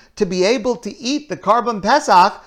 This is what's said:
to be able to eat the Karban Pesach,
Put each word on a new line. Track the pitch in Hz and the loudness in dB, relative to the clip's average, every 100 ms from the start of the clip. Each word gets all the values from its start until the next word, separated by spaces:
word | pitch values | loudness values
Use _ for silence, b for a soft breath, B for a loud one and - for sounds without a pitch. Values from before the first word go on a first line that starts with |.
| b - | b -6
to | 196 | -4
be | 180 | 0
able | 185 254 175 156 | 0 0 -2 -6
to | 208 - | -8 -10
eat | 247 294 294 | -6 -6 -6
the | 175 | -6
Karban | 190 233 233 214 | 0 0 0 -4
Pesach, | 196 285 302 185 196 - | 0 0 4 4 4 0